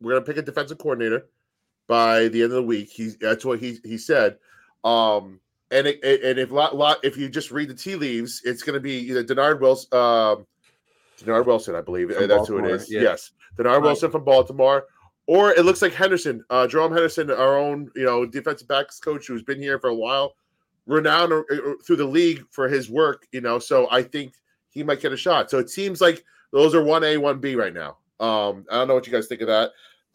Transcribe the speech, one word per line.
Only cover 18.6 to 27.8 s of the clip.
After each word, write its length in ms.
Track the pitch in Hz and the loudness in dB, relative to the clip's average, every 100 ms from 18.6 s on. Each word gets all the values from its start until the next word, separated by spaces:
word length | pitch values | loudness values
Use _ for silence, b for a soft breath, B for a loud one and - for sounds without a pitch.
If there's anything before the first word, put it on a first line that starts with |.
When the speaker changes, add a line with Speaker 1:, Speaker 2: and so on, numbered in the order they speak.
| 123 | -4
Speaker 1:
backs 320 | 139 143 - | -2 -4 -8
coach 280 | - 147 - | -8 -8 -8
who's 160 | 120 | -10
been 180 | 110 135 | -8 -8
here 160 | 143 135 | -6 -4
for 100 | 127 | -2
a 60 | 113 | -4
while, 380 | 113 139 139 - _ _ _ _ - | -2 -2 -4 -8 _ _ _ _ -2
renowned, 440 | 151 151 156 170 | 0 2 2 2
uh, 80 | 156 156 | 0 -2
uh, 220 | 151 131 143 - | -4 -6 -6 0
through 120 | 165 | 0
the 80 | 139 | 2
league 380 | 151 175 147 - | 2 2 0 -8
for 180 | - 131 | -6 -2
his 220 | 139 110 | -2 -2
work, 380 | 127 156 135 _ | 0 0 -2 _
you 100 | 127 | -8
know. 180 | 120 120 | -4 -4
So 280 | - 135 123 | 0 2 2
I 100 | 123 | 0
think 300 | 127 147 131 _ _ _ _ | -2 -6 -12 _ _ _ _
he 100 | 147 | -8
might 180 | 147 139 | -4 -4
get 100 | 147 | -4
a 40 | 131 | -4
shot. 340 | 185 156 110 | 0 0 0
So 80 | 131 | -2
it 100 | 120 | -2
seems 320 | - 196 180 | -6 -6 2
like 220 | 175 165 b b b | 2 2 b b b
those 200 | 139 156 165 | 4 4 4
are 80 | |
one 200 | 151 160 | 2 2
A, 120 | 156 151 | 2 0
one 220 | 143 139 | 0 -2
B 160 | 135 123 | -4 -4
right 180 | 101 | -4
now. 240 | 85 | -6